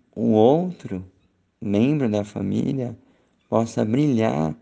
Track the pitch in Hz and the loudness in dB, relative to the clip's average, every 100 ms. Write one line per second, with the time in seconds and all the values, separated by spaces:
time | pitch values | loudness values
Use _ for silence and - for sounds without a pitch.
0 | _ - 117 107 117 156 180 175 - 95 | _ -4 2 4 6 4 0 -8 -10 -10
1 | 92 _ _ _ _ _ 104 101 127 151 | -12 _ _ _ _ _ -2 0 2 2
2 | 120 104 104 107 98 107 - 139 120 113 | 0 -2 -4 -6 -4 -2 -2 -4 -6 -10
3 | _ _ _ _ _ 110 113 - 110 123 | _ _ _ _ _ -2 0 -2 0 2
4 | 151 117 110 139 156 80 | 2 2 0 0 -2 -4